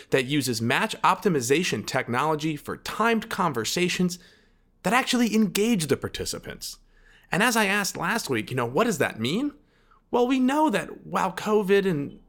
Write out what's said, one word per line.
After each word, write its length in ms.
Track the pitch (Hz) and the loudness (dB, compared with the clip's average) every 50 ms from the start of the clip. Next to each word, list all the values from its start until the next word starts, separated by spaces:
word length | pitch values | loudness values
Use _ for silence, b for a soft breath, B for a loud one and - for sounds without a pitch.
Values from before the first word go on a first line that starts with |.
| B B | B B
that 160 | - 135 131 | 0 0 2
uses 380 | 123 147 151 123 127 120 107 113 | 2 0 0 0 0 -2 -2 0
match 340 | 117 135 156 202 214 - - - | 0 2 2 0 -2 -2 0 2
optimization 840 | 160 185 190 - 208 175 143 117 117 139 160 185 - - 113 98 | 2 2 2 2 0 0 0 2 2 2 2 2 0 -2 -4 -4
technology 680 | - - 135 127 - 117 123 139 156 160 151 147 160 156 | -4 -4 -4 -2 -2 -2 -2 0 0 -2 -2 -2 -4 -4
for 220 | 143 - - 90 - | -6 -8 -10 -10 -10
timed 500 | - - - - 214 233 226 226 214 - | -10 -10 -4 0 0 2 2 0 -2 -4
conversations 880 | - - 185 170 135 117 107 - - 180 180 180 - - 180 175 175 b b b b b b b b b b b _ _ - | -4 -2 -2 0 0 -2 -2 -2 0 0 0 0 2 0 0 0 0 b b b b b b b b b b b _ _ -2
that 120 | 190 220 | 0 0
actually 400 | 254 254 - - 240 247 220 190 | 0 0 0 2 2 2 2 4
engage 540 | 220 220 185 - 196 202 226 240 196 156 135 | 2 2 2 2 2 2 2 2 2 2 0
the 80 | 131 - | 0 -2
participants. 800 | - 95 - - 92 - - - - - 69 - - - - - b b b b b b b b b b | -2 -6 -6 -6 -6 -6 -6 -8 -10 -12 -12 -12 -12 -14 -14 -16 b b b b b b b b b b
And 120 | - 165 214 | 0 0 2
as 120 | 247 226 | 2 2
I 120 | 226 214 | 2 2
asked 320 | 190 196 208 196 - - - | 2 0 0 -2 -4 -4 -4
last 320 | 143 170 214 226 - - | -2 -2 -2 -2 -2 -2
week, 180 | 135 110 107 - | -2 -2 -2 -2
you 80 | 127 | -2
know, 80 | 131 120 | -2 -2
what 200 | 117 123 156 226 | 0 0 0 0
does 120 | 240 202 | 2 2
that 240 | 123 127 95 - 110 | 0 -2 -2 -2 -2
mean? 320 | 110 123 156 220 285 294 - - b b b b b b b b b _ | -2 -2 -2 -2 -2 -4 -6 -10 b b b b b b b b b _
Well, 160 | - 240 247 | 0 2 2
we 140 | 240 269 262 | 2 2 2
know 300 | 254 254 277 302 311 311 | 2 2 4 4 2 2
that 360 | 202 185 151 - - - - | 2 0 -2 -4 -10 -16 -12
while 260 | 156 160 185 175 190 175 | -6 -2 -2 -2 -2 -2
covid 520 | - - 202 214 208 214 180 202 202 190 | -4 -2 0 2 2 4 4 4 4 4
and 340 | 196 175 143 143 - - - - | 2 0 0 -2 -6 -8 -14 -20